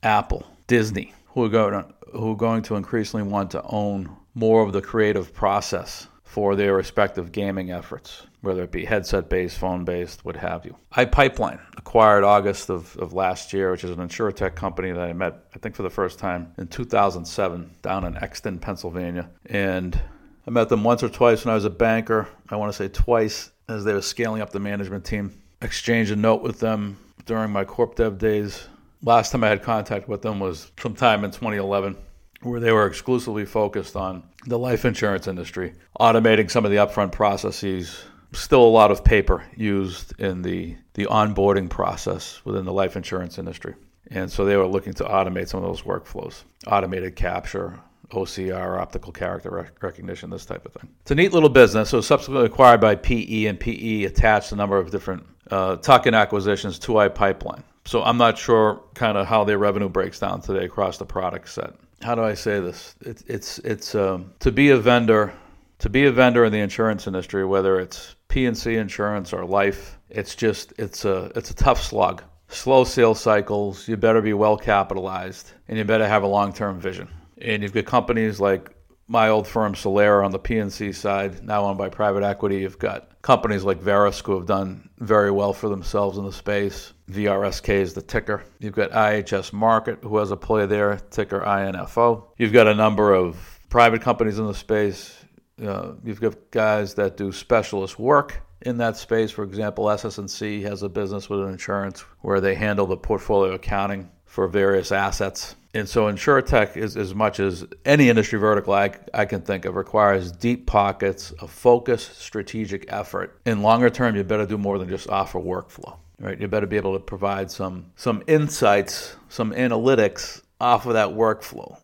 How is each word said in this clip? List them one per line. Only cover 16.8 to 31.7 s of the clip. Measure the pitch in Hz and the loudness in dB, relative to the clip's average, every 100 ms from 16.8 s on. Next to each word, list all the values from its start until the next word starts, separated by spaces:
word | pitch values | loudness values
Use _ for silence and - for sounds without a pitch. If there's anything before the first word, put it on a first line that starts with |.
| 123 | -4
thousand | 107 101 90 85 | 2 2 0 -12
seven | - 98 87 85 87 | -4 -4 -4 -12 -12
down | - 95 92 | -6 -4 -4
in | 85 | -8
Exton, | 98 - - 90 | -10 -10 -10 -10
Pennsylvania. | - 95 92 85 87 87 85 - | -10 -10 -8 -8 -8 -8 -10 -14
And | - 104 98 92 90 85 - - - _ - | -8 -4 -2 -2 -4 -4 -6 -10 -20 _ -4
I | |
met | 117 113 | 0 2
them | 117 | 2
once | 107 120 | 2 2
or | 120 | 0
twice | - 120 110 | 2 2 2
when | 123 | 0
I | |
was | 110 104 | -2 -2
a | |
banker. | 87 113 113 110 110 107 - _ | 0 0 0 0 -2 -4 -12 _
I | 104 | -6
wanna | 104 | -6
say | 101 98 | -6 -8
twice | - - 120 107 - - _ - | 0 2 4 2 -4 -14 _ -12
as | 110 | -6
they | 104 | -2
were | 101 | -2
scaling | - - 117 110 | -2 -4 -4 -4
up | 104 | -8
the | 101 | -8
management | 101 101 98 98 | -6 -6 -6 -10
team. | 92 107 101 - _ _ | -6 -6 -6 -12 _ _
Exchanged | 117 - - 117 107 | -10 -8 0 0 0
a | 104 | 0
note | 110 113 | 2 2
with | 120 110 | 0 -4
them | 113 107 104 98 _ _ - | -4 -2 -6 -10 _ _ -6
during | 113 110 | -4 -2
my | 104 95 | -4 -4
corp | - 117 - | -2 -4 0
dev | 113 98 | -2 0
days. | 110 104 104 - - - _ _ | -2 0 -4 -8 -18 -20 _ _
Last | - 117 110 | 4 4 4
time | 127 | 0
I | 110 | 2
had | 104 | 0
contact | - 113 101 104 - | 0 -4 -4 -8 -6
with | 104 | -8
them | 110 104 | -6 -4
was | 95 80 - - | -6 -8 -14 -12
sometime | 123 101 127 107 | -10 0 2 2
in | 101 | 0
twenty | - 110 104 | -6 -6 -4
eleven, | 98 | -2